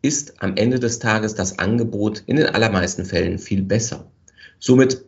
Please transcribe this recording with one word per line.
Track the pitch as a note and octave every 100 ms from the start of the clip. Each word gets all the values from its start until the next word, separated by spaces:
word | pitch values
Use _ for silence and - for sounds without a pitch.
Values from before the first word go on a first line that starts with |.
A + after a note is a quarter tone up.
ist | C#3 D3+ - -
am | F#2+ F#2+
Ende | A2+ B2+
des | A#2+ -
Tages | A2+ G#2+ G#2+
das | G#2+ F#2+ -
Angebot | G2 A#2 G#2+ G#2 G#2+ G#2+
in | - C#3+
den | D3+
allermeisten | G#2+ A2 G2 F2 -
Fällen | - F2 F2 F2
viel | - F#2+
besser. | F#2+ G#2+ - - - _ _ _ - -
Somit | - B2+ B2+ -